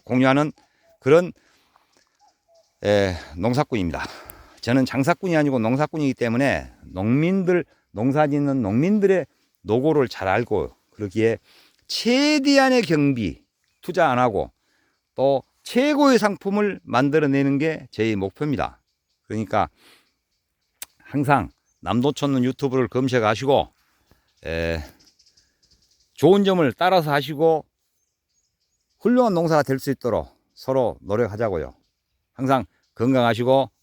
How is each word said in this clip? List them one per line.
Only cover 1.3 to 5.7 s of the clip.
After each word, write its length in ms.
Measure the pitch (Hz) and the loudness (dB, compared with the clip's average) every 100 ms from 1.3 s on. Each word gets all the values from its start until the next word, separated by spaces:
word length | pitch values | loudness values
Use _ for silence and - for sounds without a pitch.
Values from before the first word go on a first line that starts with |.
| - _ _ _ _ _ _ _ _ _ _ _ _ _ _ | -6 _ _ _ _ _ _ _ _ _ _ _ _ _ _
에, 320 | 101 101 98 87 - 82 | 0 2 2 -2 -10 -6
농사꾼입니다. 680 | 110 127 147 113 87 71 - - - - - _ | -2 -2 -2 -2 -4 -4 -10 -14 -20 -20 -20 _
저는 240 | 117 131 127 | -2 0 0
장사꾼이 500 | 131 139 175 190 160 | 0 0 -2 -2 0
아니고 220 | 147 131 | 0 0
농사꾼이기 560 | 113 | 0